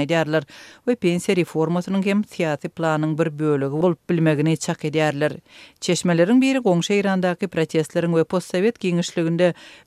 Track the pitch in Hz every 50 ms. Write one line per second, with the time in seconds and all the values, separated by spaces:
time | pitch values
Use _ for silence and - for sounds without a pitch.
0 | 143 139 170 165 156 147 156 160 147 - - - - - - - - - 247 -
1 | - 175 175 175 - - 196 180 165 - - 160 160 160 170 180 180 - 190 196
2 | 185 202 196 208 208 - - - 175 156 147 143 - 175 - - 165 160 156 151
3 | 156 156 156 147 165 160 147 147 156 151 147 139 139 139 139 156 170 185 170 -
4 | _ - 175 165 165 160 151 143 151 160 160 - - - 170 - - 156 143 156
5 | 156 151 147 143 151 151 156 - - _ - - - - _ _ - - 180 -
6 | - 180 170 165 170 180 240 262 262 269 269 269 240 214 180 170 165 - 208 202
7 | 196 196 190 185 180 180 175 - - 180 - 165 160 156 - 160 156 - - 175
8 | 170 170 170 165 160 - - 180 170 - - 180 190 226 240 - - 185 170 170
9 | 175 - - 180 165 165 165 165 180 175 160 - - - - - -